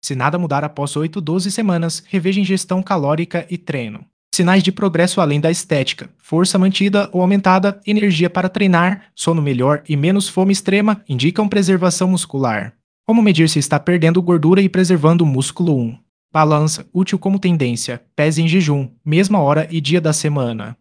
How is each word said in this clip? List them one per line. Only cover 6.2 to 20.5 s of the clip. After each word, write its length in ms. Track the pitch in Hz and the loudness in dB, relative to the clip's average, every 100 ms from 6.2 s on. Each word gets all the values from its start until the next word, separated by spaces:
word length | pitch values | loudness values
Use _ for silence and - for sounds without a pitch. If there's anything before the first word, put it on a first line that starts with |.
| _ 160 185 196 | _ 0 0 2
mantida 500 | 185 190 202 202 202 | 2 2 0 0 -2
ou 80 | 180 | 0
aumentada, 600 | 180 202 196 185 196 196 - | 2 2 2 2 2 -4 -4
energia 440 | 214 208 160 175 | 0 2 2 0
para 180 | 180 185 | 0 -4
treinar, 580 | - 202 175 175 190 _ | 0 2 2 2 -2 _
sono 280 | - - 165 | -8 -4 -2
melhor 400 | 143 127 127 147 147 | -2 0 0 0 -2
e 80 | 139 | -2
menos 320 | 151 196 190 | 0 0 -2
fome 240 | - 190 | -2 0
extrema, 500 | 196 - 196 208 208 _ | 0 0 0 0 -2 _
indicam 400 | 131 139 180 208 | -2 0 0 0
preservação 600 | 208 185 190 180 170 185 | 0 2 2 0 0 0
muscular. 680 | 185 - 139 131 107 107 _ _ _ - | 0 -2 -4 -2 -2 -6 _ _ _ 0
Como 160 | 226 | 2
medir 260 | 214 160 160 | 4 4 2
se 100 | 156 | 2
está 220 | 139 147 | 0 -2
perdendo 400 | 151 175 160 175 | 0 2 2 2
gordura 400 | 175 175 151 185 | 2 2 4 4
e 80 | 196 | 2
preservando 560 | 185 180 180 147 170 | 2 2 4 4 4
o 20 | 160 | 2
músculo? 500 | 131 135 - 170 139 | 0 -4 -2 0 0
Um. 220 | 117 120 _ _ _ | -2 -8 _ _ _
Balança, 560 | 156 156 147 156 156 - | 0 2 2 0 -4 -6
útil 260 | 175 185 190 | -4 -2 -2
como 200 | 196 196 | -2 -2
tendência, 640 | 185 170 127 117 - 120 _ | 0 0 0 -4 -6 -10 _
pese 280 | - 147 156 | -2 0 2
em 40 | 165 | 2
jejum, 440 | 180 156 143 131 _ | 2 2 0 -4 _
mesma 360 | 151 156 190 208 | -2 0 2 2
hora 260 | 143 147 156 | 2 0 0
e 100 | 165 | -4
dia 200 | 139 175 | -2 0
da 120 | 160 | 0
semana. 640 | 151 156 147 123 | -2 -2 -2 -4